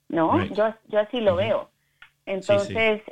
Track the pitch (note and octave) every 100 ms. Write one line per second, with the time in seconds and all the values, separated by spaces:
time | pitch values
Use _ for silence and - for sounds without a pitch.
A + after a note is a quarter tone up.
0 | - E3 D#3+ C#4+ G3+ G3 A3 G#3+ - G#3
1 | G#3+ B3 G#3 F3 A3 E3 - _ _ _
2 | - _ - F#3+ F#3+ G3+ G3 A3+ A3 G#3+
3 | -